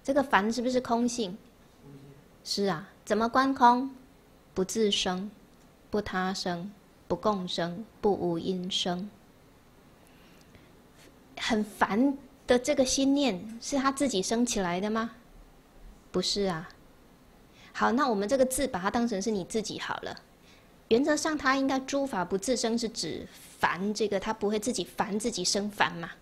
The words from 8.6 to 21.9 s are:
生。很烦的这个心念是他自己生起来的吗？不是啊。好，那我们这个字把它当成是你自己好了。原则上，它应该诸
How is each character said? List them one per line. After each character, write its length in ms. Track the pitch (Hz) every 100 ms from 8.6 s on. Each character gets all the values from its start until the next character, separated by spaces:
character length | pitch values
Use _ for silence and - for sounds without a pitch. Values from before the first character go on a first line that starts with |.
| 180
生。 400 | - 185 175 208 - - - - - - - - - - - - - - - - - - - - - - -
很 260 | - 220
烦 540 | 208 - - 202 277 269 - - -
的 140 | 247
这 160 | 269 285
个 80 |
心 320 | 262 - 269 277
念 420 | 269 180 214 -
是 160 | - 277
他 140 | 269
自 180 | 277 277
己 120 | 185
生 240 | 190 226 240
起 140 | 208
来 220 | 180 175
的 80 | 208
吗？ 220 | 220 226 - - - - - - - - - -
不 100 | 180
是 200 | 185 208
啊。 280 | 196 160 175 - - - - - - - - - -
好， 200 | - 214
那 160 | 233 285
我 60 | 202
们 120 | 202
这 100 | 269
个 80 | 254
字 220 | 269 262
把 120 | 180
它 120 | 190
当 160 | 240 233
成 140 | 190
是 100 | 208
你 120 | 208 165
自 160 | 220
己 180 | 202 -
好 200 | - -
了。 160 | 87 - - - - - - - -
原 140 | 226
则 120 | 302 302
上， 220 | 320 302
它 180 | 262 269
应 100 | 269
该 140 | 269
诸 260 | 262